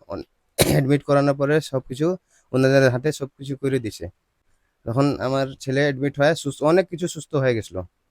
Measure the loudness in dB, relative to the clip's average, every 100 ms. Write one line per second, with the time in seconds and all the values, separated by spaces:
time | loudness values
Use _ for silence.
0 | -12 -12 -12 _ _ 2 4 4 2 0
1 | 2 2 2 0 0 0 0 -8 -8 -4
2 | -4 -4 _ _ _ 2 4 6 6 2
3 | -4 -4 -10 _ -10 -6 -2 -2 -4 -10
4 | -14 _ _ _ _ _ _ _ -4 0
5 | 2 0 -2 -2 -4 -6 -4 0 0 0
6 | -4 0 0 0 -6 -2 2 2 2 -4
7 | -8 -8 -6 -2 0 0 -4 -10 -10 _
8 | _